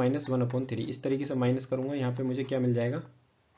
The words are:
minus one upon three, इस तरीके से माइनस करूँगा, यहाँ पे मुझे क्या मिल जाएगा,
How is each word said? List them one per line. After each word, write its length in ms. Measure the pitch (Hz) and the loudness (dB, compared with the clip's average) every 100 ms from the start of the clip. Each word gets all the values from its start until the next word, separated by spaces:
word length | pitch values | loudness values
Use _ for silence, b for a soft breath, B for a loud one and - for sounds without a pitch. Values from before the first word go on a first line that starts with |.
minus 280 | 127 143 143 | 2 2 0
one 140 | 127 123 | 0 2
upon 140 | 127 131 | 0 -2
three, 220 | 113 - | -2 -4
इस 140 | 120 | -4
तरीके 220 | 139 135 143 | 0 0 0
से 100 | 131 | 0
माइनस 300 | 123 131 131 | 2 2 0
करूँगा, 280 | 131 131 | -2 -2
यहाँ 180 | 143 127 | -2 -2
पे 120 | 127 | 0
मुझे 200 | 131 127 | -2 -2
क्या 160 | 131 135 | 0 0
मिल 140 | 123 | 2
जाएगा, 280 | 120 120 147 - - _ _ _ | 2 2 -2 -6 -16 _ _ _